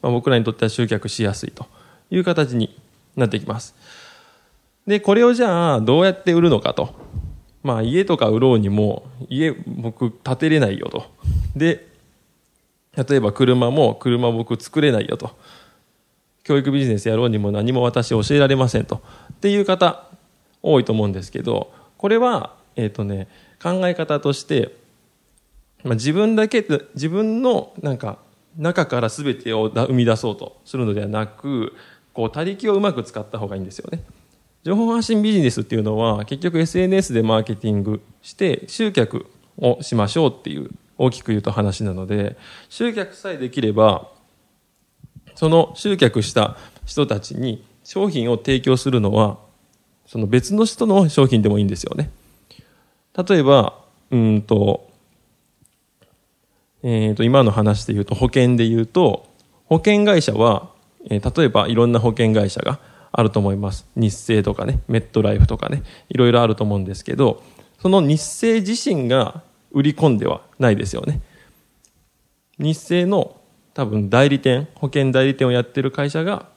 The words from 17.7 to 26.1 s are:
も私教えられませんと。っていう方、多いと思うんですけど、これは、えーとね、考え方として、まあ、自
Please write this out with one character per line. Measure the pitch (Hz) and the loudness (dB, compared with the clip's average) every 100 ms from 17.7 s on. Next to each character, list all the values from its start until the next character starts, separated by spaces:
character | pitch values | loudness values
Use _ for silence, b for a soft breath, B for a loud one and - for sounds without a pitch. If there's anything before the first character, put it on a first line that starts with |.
も | 127 | 0
私 | 120 120 117 | 0 -2 -2
教 | 113 101 | -2 2
え | 143 | 2
ら | 139 | 4
れ | 135 | 2
ま | 127 | 0
せ | 110 | -2
ん | - | -4
と。 | - B B B | -8 B B B
っ | - | -4
て | 202 | -2
い | 202 | 0
う | 196 | 0
方、 | 185 180 - - - _ _ _ _ | 2 2 0 -14 -20 _ _ _ _
多 | - 147 | 2 2
い | 113 | 2
と | |
思 | 110 | 0
う | 104 | -2
ん | |
で | 95 | -4
す | 92 | -8
け | - | -8
ど、 | - 104 - b b _ | -4 -4 -6 b b _
こ | 202 | 0
れ | 226 | 2
は、 | 247 220 - - _ | 2 0 -6 -16 _
え | - 107 | -6 -6
ー | |
と | - | -4
ね、 | 101 98 95 b b b | -6 -6 -10 b b b
考 | 170 185 180 | -4 -2 -2
え | |
方 | 175 156 147 | -2 -2 -2
と | 143 | -2
し | 139 | -4
て、 | - 143 - - _ _ _ _ _ _ _ _ _ _ | -2 -2 -2 -8 _ _ _ _ _ _ _ _ _ _
ま | 131 | -6
あ、 | |
自 | 113 123 | -2 -2